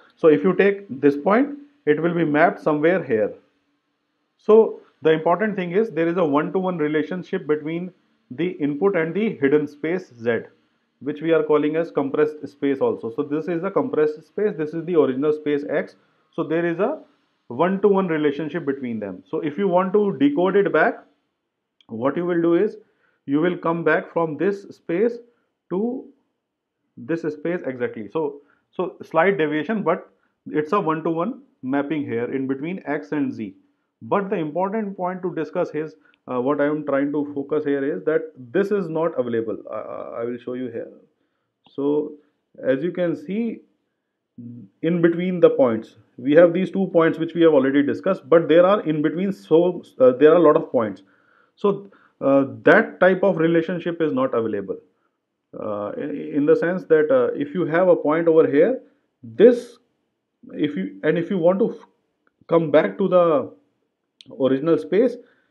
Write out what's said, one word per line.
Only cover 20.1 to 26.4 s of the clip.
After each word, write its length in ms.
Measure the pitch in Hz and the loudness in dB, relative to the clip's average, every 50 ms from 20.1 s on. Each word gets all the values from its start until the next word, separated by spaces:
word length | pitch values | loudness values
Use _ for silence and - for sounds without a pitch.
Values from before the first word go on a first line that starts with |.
| 151 131 | 2 2
decode 360 | 139 143 143 175 180 190 185 | 2 2 2 2 2 2 4
it 160 | 202 196 160 | 2 2 2
back, 280 | 156 156 180 247 277 - - _ _ _ _ _ _ _ _ _ _ _ _ _ _ _ _ | 2 2 2 2 0 -4 -12 _ _ _ _ _ _ _ _ _ _ _ _ _ _ _ _
what 280 | - 117 110 123 139 139 | -14 -8 -4 -2 -2 -2
you 100 | 175 175 | -2 -2
will 160 | 175 180 170 | -2 -2 0
do 120 | 165 170 170 | 2 2 2
is 220 | 175 214 220 - - - _ _ _ _ _ _ _ _ | 2 0 -2 -4 -8 -20 _ _ _ _ _ _ _ _
you 160 | 139 139 151 | -2 -2 0
will 160 | 170 180 175 | 0 0 -2
come 260 | - - 165 170 170 151 | -2 -4 -4 -4 0 0
back 300 | 156 160 190 185 - - | 0 0 0 -2 -4 -4
from 240 | 202 165 160 147 | -4 -4 -2 -2
this 260 | 135 170 202 202 196 - - | -2 -2 -2 -2 -4 -8 -18
space 480 | - _ _ - 170 185 226 233 240 - - _ _ _ _ _ _ _ _ - | -20 _ _ -6 -2 0 0 -2 -2 -6 -14 _ _ _ _ _ _ _ _ -8
to 340 | 175 196 220 240 262 285 - - _ _ _ _ _ _ | -4 -4 -4 -4 -6 -8 -12 -16 _ _ _ _ _ _